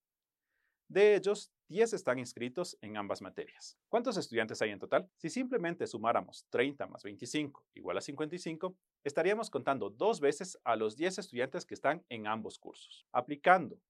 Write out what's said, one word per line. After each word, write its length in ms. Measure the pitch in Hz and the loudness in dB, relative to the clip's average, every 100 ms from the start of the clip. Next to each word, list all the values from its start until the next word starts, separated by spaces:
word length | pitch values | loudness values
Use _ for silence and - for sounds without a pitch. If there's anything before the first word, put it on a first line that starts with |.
| _ _ _ _ _ _ _ _ - | _ _ _ _ _ _ _ _ -2
De 260 | 160 208 | 6 8
ellos, 360 | 196 190 208 - _ - | 8 4 -2 -6 _ -6
diez 260 | 170 226 | 0 2
están 260 | 202 - 127 | 2 0 -2
inscritos 580 | 123 - 123 151 175 - | -2 -6 -6 -4 -6 -8
en 140 | 104 107 | -10 -8
ambas 260 | 101 95 | -4 -6
materias. 560 | 95 - - - - - - | -6 -10 -12 -14 -20 -18 -2
¿Cuántos 280 | 233 247 196 | 0 0 -2
estudiantes 440 | - 113 110 113 | -2 0 0 0
hay 80 | 107 | -2
en 80 | 101 | -2
total? 300 | 95 143 185 - | 0 0 0 -10
Si 140 | 165 | -6
simplemente 560 | 247 254 247 170 170 110 | -4 -2 -2 -2 -4 -4
sumáramos 600 | 110 113 110 95 - - | -2 2 2 0 -14 -2
treinta 360 | 117 135 139 92 | 2 2 0 -10
más 160 | 87 | -10
veinticinco 640 | 104 98 120 151 143 - _ | -14 -12 -4 -2 -2 -8 _
igual 220 | - 90 95 | -10 -4 -4
a 40 | |
cincuenta 340 | - 143 156 175 | -4 -6 -6 -6
y 20 | |
cinco, 380 | 175 160 185 185 _ _ | -8 -6 -6 -8 _ _
estaríamos 480 | 143 135 170 214 220 | -2 2 2 2 -2
contando 400 | 135 123 135 101 | -2 0 0 -2
dos 300 | 110 190 180 | 0 0 4
veces 380 | 139 123 92 - | 2 2 -6 -6
a 140 | 127 110 | 0 2
los 200 | 110 117 | 0 0
diez 220 | 175 190 | -2 -2
estudiantes 460 | - 120 131 - | -6 -2 -2 -4
que 100 | - | -8
están 300 | 101 135 165 - | 0 0 0 -4
en 160 | 117 107 | -8 -4
ambos 320 | 110 110 - | -4 -4 -12
cursos. 480 | - - - - - | -16 -18 -20 -20 -4
Aplicando 680 | 127 127 143 180 185 120 - | -2 -2 2 6 6 4 -10